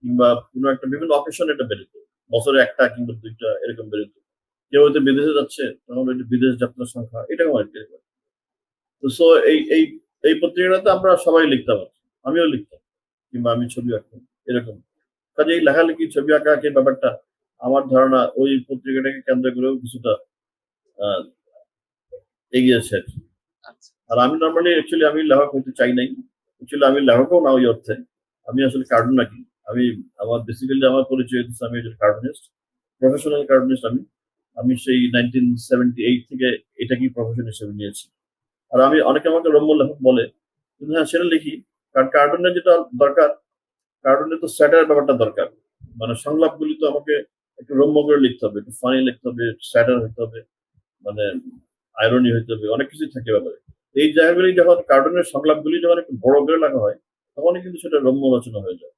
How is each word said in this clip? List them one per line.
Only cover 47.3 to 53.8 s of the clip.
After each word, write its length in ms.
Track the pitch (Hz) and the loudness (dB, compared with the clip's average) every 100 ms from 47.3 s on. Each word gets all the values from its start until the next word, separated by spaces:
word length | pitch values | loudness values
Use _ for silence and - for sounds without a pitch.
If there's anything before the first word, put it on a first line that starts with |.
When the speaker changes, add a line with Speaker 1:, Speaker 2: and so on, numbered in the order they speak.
| _ _ _ | _ _ _
Speaker 1:
একটু 160 | 127 | -8
রম্য 280 | 139 143 147 | 0 2 2
করে 180 | 147 147 | 2 4
লিখতে 260 | 131 123 107 | 2 0 -6
হবে, 120 | 101 | -8
একটু 140 | 104 | -12
ফানি 280 | - 123 131 | -8 -4 0
লিখতে 280 | 131 123 127 | -2 -4 -10
হবে, 260 | 120 117 113 | -6 -8 -8
স্যাটায়ার 420 | - 120 120 123 | -4 0 2 0
হইতে 200 | 113 113 | -2 -8
হবে, 200 | 113 113 - _ _ _ _ _ | -10 -10 -20 _ _ _ _ _
মানে 180 | 101 104 101 90 - - _ _ _ | -14 -6 -6 -6 -14 -20 _ _ _
আইরনি 380 | - 113 123 123 | -2 2 4 2
হইতে 200 | 117 113 | 0 -2
হবে, 160 | 110 107 | -6 -4
অনেক 200 | 117 139 | -4 -4
কিছুই 180 | 151 151 | -6 -10
থাকে 260 | 131 113 | -10 -2
ব্যাপারে। 240 | 104 - - _ _ | -2 -2 -14 _ _